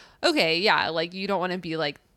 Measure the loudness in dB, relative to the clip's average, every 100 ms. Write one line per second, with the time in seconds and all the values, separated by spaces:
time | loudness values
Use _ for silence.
0 | -20 _ 0 2 2 2 4 2 2 -2
1 | -4 -4 -4 -2 -2 -4 -6 -4 -4 -6
2 | _